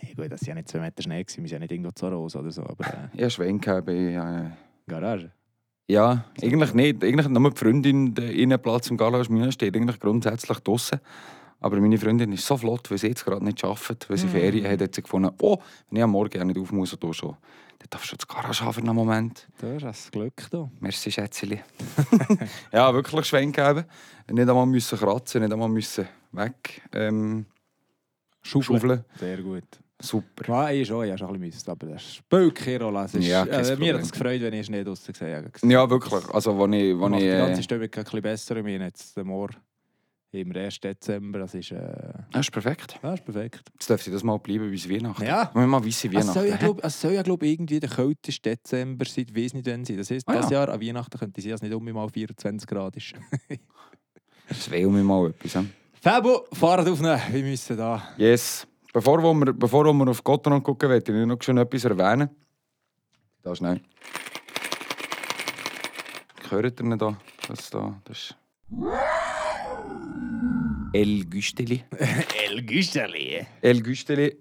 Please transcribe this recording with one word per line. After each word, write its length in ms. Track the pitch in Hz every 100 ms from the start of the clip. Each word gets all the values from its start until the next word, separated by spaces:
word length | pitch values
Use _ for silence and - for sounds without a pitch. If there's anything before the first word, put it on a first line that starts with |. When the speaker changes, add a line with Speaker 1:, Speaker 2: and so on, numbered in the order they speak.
Speaker 1:
Nee, 120 | - -
gut, 160 | 78
das 100 | -
war 60 | -
ja 80 | 82
nicht 140 | -
zwei 100 | 82
Meter 240 | 82 -
Schnee 180 | - 82
gewesen, 200 | 92 -
wir 60 | 82
sind 20 | 78
ja 40 |
nicht 120 | 82
irgendwo 200 | 87 87
zu 160 | - 92
Rosa 320 | 92 82 73
oder 100 | 78
so, 120 | 85
aber, 220 | - - -
äh, 200 | - -
Speaker 2:
Ich 60 | -
hatte 80 | 120
Schwenk 320 | - 90 101
gehabt 220 | 101 95 92
bei, 80 |
äh, 560 | 90 90 87 85 85 82 82 _ _ -
Speaker 1:
Garage? 440 | 82 95 107 85 _ _ _ _ _ _
Speaker 2:
Ja, 360 | 101 113 123 117 -
Speaker 1:
So. 60 | 117
Speaker 2:
eigentlich 260 | 143 147
nicht. 300 | 107 143 143
Eigentlich 240 | 92 135 143
nur 220 | 123 139
die 60 | 139
Freundin, 580 | 110 131 139 139 135 113
der 160 | 120
Innenplatz 560 | 90 127 131 117 117 -
im 80 | 117
Garage 340 | 113 123 120
Mühlen 200 | 113 123
steht 240 | 123 104 101
eigentlich 240 | 117 113
grundsätzlich 580 | 101 117 113 110 - 120
draussen. 400 | - 117 - 143 - - - - - _
Aber 180 | - 101
meine 180 | 104 110
Freundin 340 | 110 117 113
ist 120 | 98 -
so 120 | 139
flott, 340 | 113 120 -
weil 60 | 101
sie 100 | 107
jetzt 160 | 123 -
gerade 180 | 98 101
nicht 180 | 101
arbeitet, 460 | 95 104 - 113 -
weil 80 | 98
sie 80 | 92
Speaker 1:
Hm. 60 |
Speaker 2:
Ferien 380 | 95 90 107 98
hat, 100 | 101
hat 140 | 95 -
sie 60 |
gefunden, 280 | - 95 95 -
oh, 160 | 208 196 - - _
wenn 80 | 107
ich 60 |
am 80 | 117
Morgen 300 | 101 104 98
auch 40 | 90
nicht 140 | 92
auf 120 | 92
muss, 180 | 101 92 85
du 140 | 85
schon. 240 | 80 85 78 _ - - _ -
Darfst 220 | - -
du 40 | -
das 100 | -
Garage 360 | - - - 120
haben 80 |
für 80 | 117
einen 140 | 117 113
Moment? 520 | 113 110 113 117 - _
Speaker 1:
Du 140 | 113
hast 100 | 143
das 280 | 135 107 -
Glück, 380 | 107 110 - -
du. 180 | 175 151 -
Speaker 2:
Merci, 320 | 98 98 -
Schätzeli. 500 | 104 104 - 101 101 - _ - - 143 226
<laughs> 540 | 131 214 107 - -
Ja, 220 | 110 131
wirklich 320 | 127 139 156 143
Schwein 260 | 147 143
gegeben. 340 | 143 143 147 165 - - - -
Nicht 200 | 113 123
einmal 160 | 127 127
müssen 320 | 131 113 110
kratzen, 440 | 104 110 - 123
nicht 120 | 110
einmal 160 | 107 113
müssen 360 | 110 104 - 95 - _
weg. 480 | 85 107 135 - - -
Ähm, 520 | 104 107 107 107 110 104 _ _ _ _ _ _ _ _ _
Speaker 1:
Schaufeln. 380 | - 143 131 120
Speaker 2:
schaufeln. 260 | 120 127 113 -
Speaker 1:
Sehr 220 | 90 92
gut. 220 | 95 95 - - _ _
Speaker 2:
Super. 480 | - 113 - - -
Speaker 1:
Ja, 220 | 139 147
ich 160 | 139 120
schon, 180 | 113 110
ich 60 |
hab 80 | 95
schon 100 | 95
ein 100 | 98
bisschen 180 | 87 80
müssen, 140 | -
aber 160 | 87 80
das 280 | 76 - -
spielt 400 | _ 180 175 156
keine 280 | - 127
Rolle. 220 | 113 101 98
Es 80 | 101
ist, 100 | 87
Speaker 2:
Ja, 200 | 90 95
kein 80 |
Speaker 1:
äh, 40 | 139
mir 60 | 123
hat 40 | 135
Speaker 2:
Problem. 200 | 165 143
Speaker 1:
das 140 | -
gefreut, 300 | - 123 127
wenn 120 | 117
ich 120 | 107 104
Schnee 160 | 104
draussen 300 | 98 92 -
gesehen 220 | - 80 78
habe. 360 | 78 - 120
Speaker 2:
Ja, 160 | 127 131
wirklich. 400 | 127 - 101 90
Also, 220 | 107 104 101
wo 100 | 98
ich, 280 | 104 98 90
wo 120 | 98
Speaker 1:
Macht 40 | 98
Speaker 2:
ich, 60 | 95
Speaker 1:
die 20 |
Speaker 2:
äh, 40 | 92
Speaker 1:
ganze 240 | 90 92
Stimmung 200 | 95 120 113
ein 40 | -
bisschen 180 | 104 110
besser, 340 | 104 110 - 113
und 60 |
mir 160 | 104 95
jetzt 380 | 92 - - -
den 80 | 95
Moor 220 | 95 101 107 _ _ _ _ _ _ _
Haben 200 | 98 90
wir 80 | 90
ersten 200 | 98 - 98
Dezember, 520 | 98 - 101 101 98
das 140 | 92 92
ist, 160 | 87
äh, 420 | 87 87 - - - -
Speaker 2:
Das 80 | - 139
ist 40 |
perfekt. 480 | - 104 151 - -
Speaker 1:
ja, 100 | 147
das 80 | 180
ist 40 | -
perfekt. 360 | 104 113 - -
Speaker 2:
Jetzt 160 | _ -
dürfte 220 | 110 -
das 120 | 95
mal 140 | 110 107
bleiben, 300 | - 104 107
wie 40 | 98
es 140 | 85
Weihnachten. 340 | 98 117 98
Speaker 1:
Ja. 260 | 110 147 131
Speaker 2:
Wenn 80 | 113
wir 40 | 123
mal 160 | 135 110
wissen, 280 | 113 117
Speaker 1:
Es 120 | 95 104
soll 80 | 92 202
ja, 40 |
Speaker 2:
Weihnachten, 80 | 208
hä? 60 | -
Speaker 1:
glaub, 180 | 196
es 180 | - -
soll 120 | 156
ja, 80 | 196
glaub, 200 | 185 180
irgendwie 360 | 151 156 170 151
der 100 | 151
kälteste 600 | - 131 151 - 147 -
Dezember 560 | 117 - 127 127 131 127
seit 280 | - 120 107
weiss 180 | 123
nicht 120 | 131 123
wann 180 | 120 123
sein. 100 | 101
Das 140 | 101
heisst, 160 | 131 123
Speaker 2:
Ah, 60 |
Speaker 1:
das 160 | 269 214
Speaker 2:
ja. 100 | 139
Speaker 1:
Jahr 100 | 143
an 80 | 107
Weihnachten 360 | 113 120 117 -
könnte 220 | 107 98
sein, 100 | 98
dass 100 | 110
nicht 120 | 107
um 100 | 110 117
mal 240 | 110 107
vierundzwanzig 580 | 107 110 - 104 104 -
Grad 280 | 101 95 -
ist. 160 | - - - 139 -
<laughs> 100 | 131 _ _ - _ _ _ _ _ _
Speaker 2:
Das 220 | - -
will 160 | 85 95
mir 160 | 101
mal 260 | 98 95 87
etwas, 260 | 82 87 92
hä? 100 | 98 - _ _
Speaker 1:
Fabo, 440 | 170 233 226 254 -
fahr 260 | - 165 180 175
auf, 120 | 165
ne? 180 | 165 139 -
Wir 120 | 120
müssen 320 | 139 131 - 113
da. 260 | 113 117 - -
Speaker 2:
Yes. 480 | 107 120 - - - _ _
Bevor 280 | 117 110 160
wo 120 | 165
wir, 180 | 156 135
bevor 340 | 120 123 135 151
wo 60 |
wir 140 | 147 131
auf 140 | 117
Gotland 400 | - 139 147 143
gucken, 240 | 139 131 143
möchte 240 | 123 -
ich 140 | 107 113
noch 160 | 120
schön 160 | 120 127
etwas 260 | 120 131
erwähnen. 460 | 120 95 92 120 143 - _ _ _ _ _ _ _ _ _ _
Da 100 | 90
schnell. 280 | 87 87 90 - _ - - - - - - - - - - - - - - - - - - - - - - - - -
Hört 300 | 98 120 123
ihr 60 | 117
ihn 120 | 113
da? 200 | 110 101 - - -
Das 200 | - -
da, 300 | 107 104 98 -
das 120 | 113
ist 200 | - - _ _ - 220 349 523 622 659 659 640 622 - 523 494 415 - - - - 113 - 123 123 - -
El 360 | 98 104 104 90
Güsteli. 540 | 92 101 - 123 123 -
Speaker 1:
<laughs> 580 | - 135 113 170 107 104
El 160 | - 113
Güsteli. 800 | - 190 147 107 85 65 78 - -
Speaker 2:
El 220 | 127 123
Güsteli. 540 | 113 135 - 147 143 -